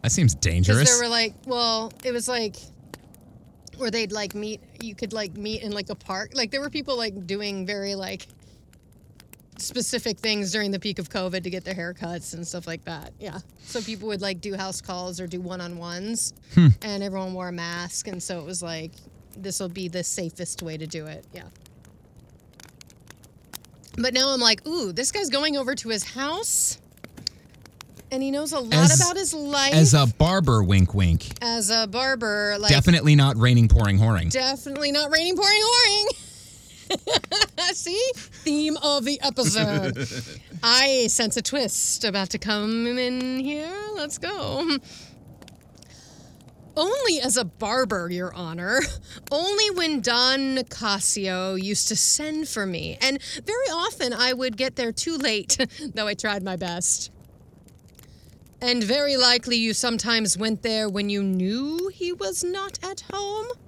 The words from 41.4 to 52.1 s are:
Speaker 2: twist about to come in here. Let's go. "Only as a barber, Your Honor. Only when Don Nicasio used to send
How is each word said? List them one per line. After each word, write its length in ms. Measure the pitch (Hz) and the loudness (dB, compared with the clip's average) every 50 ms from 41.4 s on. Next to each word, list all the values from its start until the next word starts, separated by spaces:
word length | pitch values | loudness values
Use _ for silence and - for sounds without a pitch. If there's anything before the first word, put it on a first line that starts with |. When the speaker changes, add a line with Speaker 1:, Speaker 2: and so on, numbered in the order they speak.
Speaker 2:
twist 600 | 226 - - 294 254 190 - - - - - - - | -4 -2 -2 0 -2 0 0 -2 -2 -2 -2 -2 -2
about 260 | 214 190 202 190 185 | -2 -2 -2 -2 -2
to 60 | - | -4
come 480 | 214 - 202 214 208 208 214 226 226 233 | -6 -2 -2 -2 0 0 -2 -2 0 0
in 540 | 240 240 247 254 247 254 254 254 254 254 262 | -2 0 0 -2 -2 -2 -2 -4 -2 -4 -4
here. 340 | 262 277 294 294 302 330 370 403 415 427 427 | -4 -4 -4 -6 -6 -8 -8 -8 -8 -8 -6
Let's 220 | 392 294 294 - - | -6 -6 -8 -8 -8
go. 580 | - 339 415 381 - - 269 269 339 330 294 269 - - - - - - - - - - - - - - - - - - - - - - - - - - - - - - - - - - - - - - - | -8 -8 -6 -6 -6 -4 -4 -2 0 0 0 -2 -4 -8 -20 -20 -20 -20 -20 -20 -20 -20 -20 -20 -20 -20 -20 -20 -20 -20 -20 -20 -20 -20 -20 -20 -20 -20 -20 -20 -20 -20 -20 -20 -20 -20 -20 -20 -20 -10 -2
"Only 440 | 320 311 381 466 571 539 453 349 277 | -2 0 0 0 0 2 2 2 2
as 140 | 240 262 - | 0 0 0
a 80 | 254 233 | 0 0
barber, 680 | 175 - - 226 202 226 262 262 202 214 185 170 175 | -2 -6 -6 -4 0 2 2 2 2 0 -2 -2 -4
Your 200 | 180 175 180 180 - | -4 -4 -4 -6 -8
Honor. 460 | 175 180 160 165 170 175 190 226 269 285 - - - - - - - - - | -8 -8 -8 -6 -6 -2 2 2 2 2 0 -6 -10 -12 -16 -20 -18 -8 -2
Only 400 | 277 302 339 381 403 403 427 415 | -2 0 0 2 2 2 2 2
when 300 | 381 349 339 320 302 269 | 2 0 0 0 0 0
Don 520 | 196 247 233 240 247 254 262 269 269 269 262 | 0 2 2 4 4 4 4 2 2 0 0
Nicasio 1000 | 262 247 - - - 233 214 202 202 - - - 220 196 190 185 185 185 190 190 | -2 -4 -6 -8 -4 -2 -2 0 0 0 0 0 0 -2 -2 -2 -2 -2 -2 -2
used 320 | 190 190 196 208 - - | -4 -2 -2 -2 0 0
to 80 | - 220 | 0 0
send 520 | 170 - - | 2 2 2